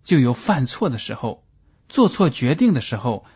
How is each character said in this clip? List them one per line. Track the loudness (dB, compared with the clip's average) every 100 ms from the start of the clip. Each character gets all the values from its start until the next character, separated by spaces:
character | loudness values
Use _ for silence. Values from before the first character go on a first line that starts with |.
就 | 0 4
有 | 4
犯 | 0 -2 -2 -2
错 | -4 -4
的 | -4
时 | -8
候， | -8 -8 -10 _ _ _ _ _
做 | 2 2
错 | 4 0
决 | 2 0
定 | 2 2
的 | 2
时 | -2 -6
候， | -4 -6 -10